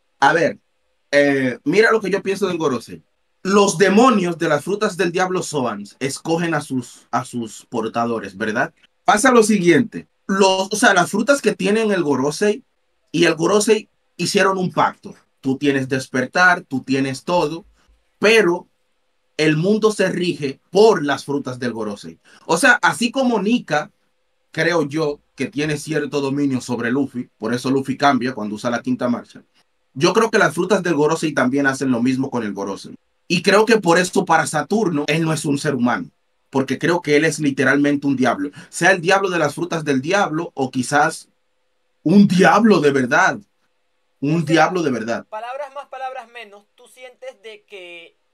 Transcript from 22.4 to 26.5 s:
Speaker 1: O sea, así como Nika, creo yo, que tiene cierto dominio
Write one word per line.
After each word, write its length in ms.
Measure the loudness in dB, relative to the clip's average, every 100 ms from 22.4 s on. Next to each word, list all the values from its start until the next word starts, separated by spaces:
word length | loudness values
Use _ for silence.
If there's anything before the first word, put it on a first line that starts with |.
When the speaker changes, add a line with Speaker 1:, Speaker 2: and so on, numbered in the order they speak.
Speaker 1:
O 140 | -4 2
sea, 200 | 4 2
así 280 | 0 -2 -4
como 300 | 0 0 0
Nika, 500 | 0 -2 -2 -4 -4 _ _ _ _ _ _
creo 300 | -4 0 0
yo, 360 | -2 -4 -4 -6 _
que 120 | -8 -6
tiene 320 | -4 -4 -4
cierto 420 | -4 -4 -4 -4
dominio 400 | -4 -2 -2